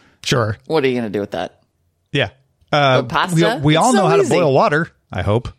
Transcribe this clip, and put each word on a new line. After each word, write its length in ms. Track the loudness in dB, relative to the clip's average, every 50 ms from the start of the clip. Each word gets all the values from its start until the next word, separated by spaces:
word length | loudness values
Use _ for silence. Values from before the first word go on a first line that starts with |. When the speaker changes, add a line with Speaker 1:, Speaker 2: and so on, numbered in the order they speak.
| _ _ _ _ -6
Speaker 1:
Sure. 340 | -4 -2 -2 -2 -2 -4 -8 _
Speaker 2:
What 180 | -4 -2 0 0
are 40 |
you 80 | 0 0
gonna 140 | -2 -4 -4
do 100 | -4 -6
with 120 | -6 -6
that? 300 | -6 -8 -8 -8 -12 _ _ _ _ _ _ _ _ _ _ _
Speaker 1:
Yeah. 180 | -4 -4 -4 -4 -8 _ _ _ _ _ _ _
Uh, 300 | -2 0 2 2 2 2 0
Speaker 2:
But 60 | -2
pasta? 500 | -2 -2 -2 0 0 0 2 0 0 0
Speaker 1:
we, 40 | 0
we 80 | 2 2
Speaker 2:
It's 60 | 4 4
Speaker 1:
all 80 | 2
Speaker 2:
so 60 | 2 2
Speaker 1:
know 80 | 2
how 80 | 2 2
to 60 | 2 2
Speaker 2:
easy. 100 | 2 0
Speaker 1:
boil 180 | 2 2 2 2
water, 360 | 2 2 2 0 -2 -2 -4 -10 _ _ _
I 100 | -8 -4 -2
hope. 260 | 0 -2 -2 -2 -6 -12